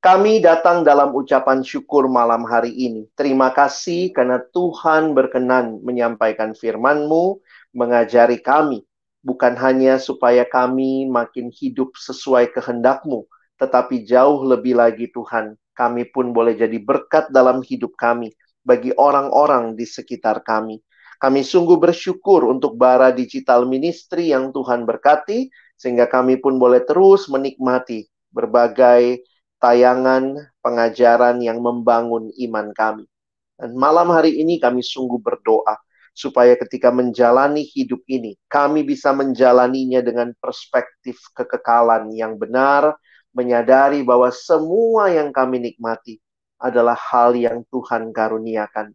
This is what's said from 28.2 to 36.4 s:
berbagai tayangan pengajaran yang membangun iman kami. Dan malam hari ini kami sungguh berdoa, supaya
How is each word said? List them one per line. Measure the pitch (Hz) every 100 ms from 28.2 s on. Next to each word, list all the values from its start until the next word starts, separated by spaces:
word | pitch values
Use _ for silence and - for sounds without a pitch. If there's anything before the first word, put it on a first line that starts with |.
| _
berbagai | 113 113 120 117 107 123 123 123 123 _ _ _ _
tayangan | 123 120 123 127 131 131 135 143 147 _
pengajaran | 123 120 117 117 120 117 123 120
yang | 120 113
membangun | 120 120 117 117 117 117 110
iman | - 120 110 107
kami. | 104 110 110 104 _ _ _ _
Dan | _ 123 127
malam | 139 165 175
hari | 165 160 147
ini | 160 170
kami | 123 123
sungguh | 123 135 127 120
berdoa, | 110 - - 110 - 110 _ _ _
supaya | - 139 135